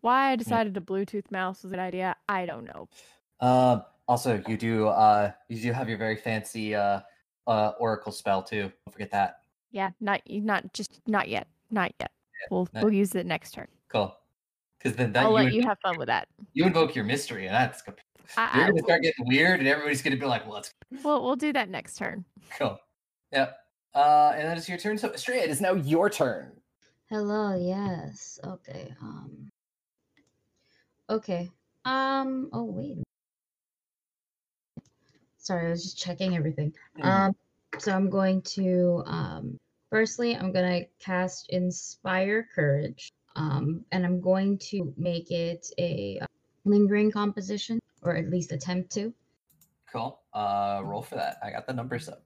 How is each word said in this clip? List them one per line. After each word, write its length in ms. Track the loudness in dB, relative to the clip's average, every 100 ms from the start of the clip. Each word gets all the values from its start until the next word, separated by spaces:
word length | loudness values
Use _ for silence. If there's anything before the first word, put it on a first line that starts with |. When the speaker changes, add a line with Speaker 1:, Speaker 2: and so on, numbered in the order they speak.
Speaker 1:
Why 300 | 4 4 4
I 40 |
Speaker 2:
Hmm. 40 | 0
Speaker 1:
decided 380 | 0 0 0 -4
a 40 |
Bluetooth 500 | -4 -4 -2 -6 -6
mouse 320 | -6 -4 -6
was 100 | -10
a 40 | -6
good 40 |
idea, 340 | -6 -4 -4 -4 -4
I 180 | -4 -4
don't 180 | -8
know. 240 | -12 -16 -18 -20 -20 _ _ _
Speaker 2:
Um, 440 | 6 8 8 4 0 _ 0
also, 340 | 0 2 0 0
you 80 | -2
do, 320 | 2 4 4
uh, 440 | 8 8 8 4 -2 _
you 120 | -4
do 120 | -2
have 160 | -2 -2
your 100 | -2
very 180 | -2 -2
fancy, 580 | -2 -4 -4 -6 -2
uh, 260 | 0 2 0 -4 _ _ _ 0
uh, 240 | 2 2 0
Oracle 320 | -2 -2 -6
spell, 300 | -6 0 0
too. 200 | 0 -4 -6 _
Don't 80 | -20
forget 180 | -14 -6
that. 320 | -2 -2 -4 _ _ _
Speaker 1:
Yeah, 200 | -6 -6 -4
not, 220 | -4 -4 -4
not, 440 | -6 -2 -2 -4
just 280 | -12 -12 -10 -2
not 200 | -2 0
yet. 180 | -4 -6 _ _
Not 220 | -2 -2 -4
yet. 100 | -12
Speaker 2:
Yeah, 360 | _ _ -16 -4
Speaker 1:
We'll, 180 | -2 -2
Speaker 2:
not 120 | 0
Speaker 1:
we'll 80 | 2
use 220 | 4 2 0
it 100 | -4
next 260 | -6 -6
turn. 160 | -16 -18 _ _
Speaker 2:
Cool. 280 | 0 0 -4 _ _ _ _ _ _
'Cause 140 | -4 0
then 160 | 2
that 100 | 4
Speaker 1:
I'll 60 | 6
Speaker 2:
you 40 | 6
Speaker 1:
let 80 |
Speaker 2:
would 100 | 6
Speaker 1:
you 80 | 4
have 160 | 2 0
fun 180 | -2 -2
with 80 | 0
that. 200 | -2 -2 _ -10
Speaker 2:
you 120 | 2
invoke 300 | 4 6 2
your 100 | 2
mystery, 420 | 0 -2 -2 -8 -2
and 80 |
that's 260 | 2 2 -2
go-, 120 | -18 -20 _ _ -8 -2
Speaker 1:
I, 200 | 2 4
Speaker 2:
you're 60 |
Speaker 1:
I 40 | 4
Speaker 2:
gonna 140 | 4
start 180 | 4 2
Speaker 1:
will. 20 |
Speaker 2:
getting 240 | 2 -2 0
weird, 300 | 4 4 4
and 80 | 2
everybody's 340 | 2 0 -2
gonna 140 | 0 -2
be 100 | 0
like, 180 | -2
"Well, 100 | -4 -12
let's" 160 | -12 _ -18 -6
Speaker 1:
We'll, 200 | 0 0
we'll 120 | 0 -2
do 160 | 0
that 140 | 0 -2
next 280 | -6 -10 -8
turn. 280 | -8 -8 -14 -20 -20 -4
Speaker 2:
Cool. 200 | -4 -4 _ _ _ _ _
Yep. 260 | -2 -2 -4 _ _ _
Uh, 380 | 4 6 8 6 4
and 100 | -2
then 80 | -4
it's 100 | -6
your 100 | -6
turn. 200 | -4 -2
So, 120 | -4
Estrella, 300 | -4 -2 0
it 80 | 0
is 100 | 0
now 120 | 2
your 340 | 2 2 4 4
turn. 500 | 2 0 0 -10 -20 _ _ _ _ _
Speaker 3:
Hello, 480 | -4 -2 -2 0 0
yes. 840 | -2 -2 -2 -4 -8 -14 -18 -14
Okay, 500 | -14 -14 -14 -16 -14 -16
um, 480 | -16 -14 -16 -18 -20 _ _ _ _ _ _ _ _ _ _ _ _ _ _ _ -4
okay. 420 | -4 -2 -6 -6 _ _ _ -4
Um, 640 | 0 0 0 -2 -4 -6
oh, 120 | -6
wait. 340 | -6 -6 -8 -8 -12 _ _ _ _ _ _ _ _ _ _ _ _ _ _ _ _ -20 _ _ _ _ _ _
Sorry, 280 | -4 -2 -2
I 40 |
was 120 | -4
just 160 | -6 -10
checking 380 | -8 -4 -2 0
everything. 380 | -2 -2 -4 -6 -20 -2
Speaker 2:
Mm-hmm. 100 | 2
Speaker 3:
Um, 280 | 4 4 0 _ _ _ -6
so 140 | -2
I'm 180 | 0 2
going 320 | 2 2 2
to, 600 | -2 -2 2 4 4 2 -2
um, 520 | -4 -4 -6 -10 -12 _ _ _
firstly, 460 | 0 0 0 -2 0
I'm 160 | -2
gonna 300 | 0 2 0 -4 _
cast 520 | -4 -2 -2 -6 -6
Inspire 1000 | -2 -2 -4 -12 -10 -4 0 2 0 -2
Courage, 560 | 0 2 2 0 -8 -16 _ _ -6
um, 480 | -2 0 -2 -4 -4
and 120 | -2
I'm 160 | 0 0
going 380 | 2 2 2 -2
to 340 | -4 -6 -6 -4
make 340 | -4 -4 -4
it 400 | -4 -2 -6 -10 -4
a, 400 | -4 -4 -6 -8
uh, 60 | -10 _ _ _
lingering 460 | 2 6 6 4 2
composition, 720 | 2 -2 -4 -8 -8 -4 -6 _ _
or 140 | -4 -2
at 120 | -2
least 240 | -4 -4
attempt 380 | -8 -4 -4 -4
to. 220 | -6 -6 -10 _ _ _ _ _ _ _
Speaker 2:
Cool. 300 | -8 -8 -10 _
Uh, 480 | -4 -2 0 0 -2
roll 180 | -4 -8
for 120 | -8
that. 240 | -6 -6 -6
I 80 | -8
got 160 | -8 -6
the 60 |
numbers 360 | -6 -6 -8 -8
up. 140 | -16